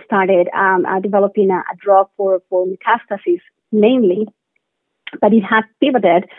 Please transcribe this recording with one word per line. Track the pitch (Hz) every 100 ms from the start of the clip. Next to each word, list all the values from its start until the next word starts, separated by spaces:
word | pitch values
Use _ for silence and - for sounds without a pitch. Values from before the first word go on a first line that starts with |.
started, | - 202 185 190 180
um, | - 190 190 151
uh, | 190
developing | 202 196 196 208 196
a, | 180 -
a | 180
drug | 202 190 196 -
for, | 196 185 -
for | 185 185
metastasis | 190 - 208 - 202 - - _ _ -
mainly, | 214 208 254 208 175 214 _ _ _ _ _ _ _ - -
but | 214
it | 226
has | 196 220 214 -
pivoted | 269 247 190 170 202